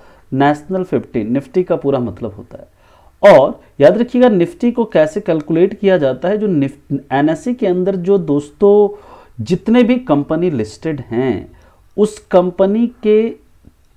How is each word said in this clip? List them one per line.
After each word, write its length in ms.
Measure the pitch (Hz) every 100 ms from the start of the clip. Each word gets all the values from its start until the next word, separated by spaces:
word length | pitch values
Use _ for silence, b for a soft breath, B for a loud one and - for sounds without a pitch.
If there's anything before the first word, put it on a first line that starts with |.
| B B _
national 520 | 131 143 147 151 185
fifty, 400 | 180 123 - 120
निफ्टी 380 | 107 135 - 185
का 140 | 180 165
पूरा 220 | 139 135
मतलब 360 | 117 104 113
होता 240 | 98 - -
है। 100 | - b b b b _ 202
और 260 | 151 143 - b -
याद 180 | 143 220
रखिएगा, 300 | 240 247 247
निफ्टी 440 | 190 170 - 240
को 120 | 233
कैसे 360 | 226 165 151 214
calculate 600 | 185 160 - 160 202 214
किया 180 | 190 180
जाता 300 | 135 135 180
है? 100 | 214
जो 80 | 208
निफ-, 520 | 151 139 - - 139 -
एनएसई 420 | 135 151 165 247
के 120 | 247 190
अंदर 300 | 180 185 190
जो 220 | 175 202
दोस्तों 800 | 156 143 147 - 202 208 202 208 B B B -
जितने 380 | 107 180 - 240
भी 140 | 226 247
company 540 | - 143 139 160 180
listed 500 | 127 104 - 160 139
हैं, 520 | - 117 131 92 - b b b _ -
उस 220 | 208 -
company 680 | - 185 180 180 196 220 233
के 420 | - 214 214 233 - _ _ _ _ _